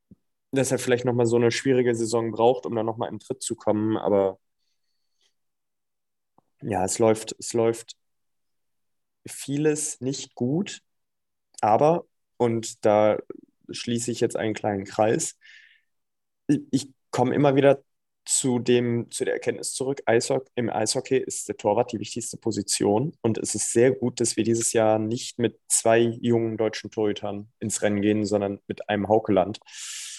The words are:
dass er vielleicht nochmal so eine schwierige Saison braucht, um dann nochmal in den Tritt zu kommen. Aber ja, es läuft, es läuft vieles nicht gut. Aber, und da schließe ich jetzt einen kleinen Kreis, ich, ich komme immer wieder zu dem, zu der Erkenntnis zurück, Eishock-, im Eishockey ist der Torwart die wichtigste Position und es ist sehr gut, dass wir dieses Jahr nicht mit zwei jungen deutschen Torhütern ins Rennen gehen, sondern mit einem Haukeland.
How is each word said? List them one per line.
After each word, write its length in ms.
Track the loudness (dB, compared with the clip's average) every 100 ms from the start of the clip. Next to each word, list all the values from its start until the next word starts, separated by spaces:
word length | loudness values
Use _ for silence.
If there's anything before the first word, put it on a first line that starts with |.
| _ -20 _ _ _
dass 220 | -2 0
er 80 | -2
vielleicht 240 | 0 0
nochmal 220 | 2 2 2
so 100 | 4
eine 160 | 4
schwierige 420 | 2 2 2 2
Saison 380 | 0 0 0 -2
braucht, 340 | 2 2 2 -2
um 80 |
dann 120 | -4 -4
nochmal 220 | -4 -6
in 80 | -8
den 40 |
Tritt 200 | -10 -10
zu 140 | -8
kommen. 420 | -6 -2 0 0 -2
Aber 440 | 0 2 2 -2 _ _ _ _ _ _ _ _ _ _ _ _ _ _ _ _ _ _ _ _ _ _
ja, 240 | -4 -2
es 140 | -2 2
läuft, 380 | 4 4 -2 -12
es 140 | -6
läuft 440 | 0 2 0 -8 -20 _ _ _ _ _ _ _ _ _ _ _ _ -18
vieles 760 | -14 -6 0 0 0 -4 -6
nicht 340 | -6 -6 -10
gut. 480 | -6 -2 -2 -4 -10 _ _ _ _ _ _ _ -2
Aber, 440 | 2 4 4 2 -2 _ _ _
und 480 | 0 0 -6 -2
da 340 | 4 6 6 2 -4 -18 _ _ -14
schließe 400 | -10 -6 -4 -4
ich 100 | -2
jetzt 160 | -2 0
einen 180 | -4
kleinen 300 | -2 -2 -2
Kreis, 540 | -4 0 2 2 -2 -10 -20 -20 -20 _ _ _ _ _ _ _ -2
ich, 120 | -2 0
ich 180 | -4 -4 _ _
komme 240 | 0 0
immer 200 | 4 4
wieder 280 | 6 6 4 _ _ _ _ -4
zu 320 | -2 0 0
dem, 520 | 4 4 4 -2 -4
zu 140 | -4
der 100 | -2
Erkenntnis 380 | -2 -4 -6 -8
zurück, 300 | -6 -6 -4
Eishock-, 440 | 2 2 2 -4 -4
im 140 | -4 -2
Eishockey 480 | -2 -2 -2 0 0
ist 320 | 0 -8 -8
der 80 | -4
Torwart 360 | 0 2 0
die 80 | -4
wichtigste 360 | -8 -8 -10 -6
Position 800 | -4 -4 -4 0 2 2 0 -2
und 160 | -2 -2
es 160 | -4
ist 180 | -4 -2
sehr 200 | 4 4
gut, 280 | 2 -4 -2
dass 160 | -2 0
wir 80 |
dieses 280 | 0 0 0
Jahr 260 | 2 2 2
nicht 400 | 0 -4 -8 -2
mit 200 | -2 -2 _
zwei 300 | 0 4 4
jungen 580 | 4 0 0 0 0 -2
deutschen 320 | -2 -2 -8
Torhütern 600 | -2 -2 -2 -6 -8 -12 _
ins 200 | -8 -2
Rennen 200 | 0 2
gehen, 220 | 2 2 0
sondern 340 | 0 -2 -6 _
mit 220 | -12 -4
einem 200 | -2 2
Haukeland. 500 | 2 4 2 2 -4 -14 -16 -14 -14 -14